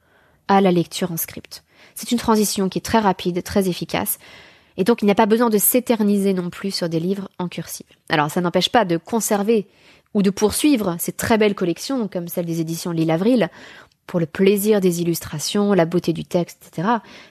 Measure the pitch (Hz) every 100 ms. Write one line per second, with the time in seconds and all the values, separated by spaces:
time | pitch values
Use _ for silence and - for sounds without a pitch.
0 | _ _ _ _ - 196 190 175 165 -
1 | 180 165 - - - - _ _ - -
2 | - 233 - 214 202 - 190 180 - 226
3 | 208 180 180 175 - 208 185 170 165 -
4 | 196 - - - - _ _ - 190 233
5 | 202 196 214 226 240 208 - 254 247 226
6 | 208 202 196 185 175 - 196 - 175 165
7 | 175 196 190 - 175 - - - - _
8 | - 156 147 180 175 185 - 247 190 165
9 | - 233 - 202 202 226 - _ _ _
10 | _ 214 196 196 208 - 302 254 196 170
11 | - - - 220 214 202 175 170 - 269
12 | 202 180 170 - 170 165 160 165 180 165
13 | 160 165 214 254 165 - - - - _
14 | - 180 165 - 190 208 208 208 185 170
15 | 170 165 - 151 - 208 202 185 165 175
16 | - 160 151 175 170 - - - 190 226
17 | - - -